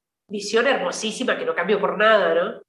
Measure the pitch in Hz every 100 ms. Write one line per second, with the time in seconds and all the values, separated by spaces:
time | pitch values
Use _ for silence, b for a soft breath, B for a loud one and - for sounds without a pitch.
0 | _ _ _ 202 - 226 269 240 180 -
1 | 220 214 233 - 160 165 180 196 185 175
2 | 214 214 175 165 196 240